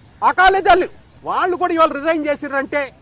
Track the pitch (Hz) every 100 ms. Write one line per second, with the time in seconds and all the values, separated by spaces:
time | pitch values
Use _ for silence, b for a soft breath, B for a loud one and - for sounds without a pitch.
0 | _ - 220 285 - 196 - - - -
1 | - - 143 208 359 349 359 330 320 285
2 | 294 330 302 285 285 269 269 294 269 -